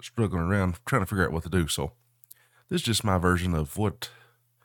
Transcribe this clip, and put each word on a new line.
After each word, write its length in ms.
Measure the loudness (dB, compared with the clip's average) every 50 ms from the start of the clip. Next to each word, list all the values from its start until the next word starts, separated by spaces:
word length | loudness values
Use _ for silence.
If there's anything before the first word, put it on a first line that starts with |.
struggling 400 | -20 -8 -4 -2 -2 0 0 0
around 400 | 0 0 2 2 0 0 -2 -4 -4
trying 180 | -2 0 0 0
to 20 |
figure 180 | 0 0 0 0
out 80 | 0
what 120 | 0 -4 -4
to 60 | 0
do. 200 | 0 0 0 0
So 240 | -2 -4 -4 -6 -8 _ _ _ _ _ -20 _ -20 -20 _ _ _ _ _ _
this 140 | -4 -2
is 40 | 0
just 200 | 0 0 0 2
my 120 | 2 2 4
version 360 | 4 4 4 4 2 0 0
of 240 | 0 0 -2 -4 -2
what 320 | -2 -2 -4 -6 -10 -16 -16 -20 -20 _ _ _ _ _ _ _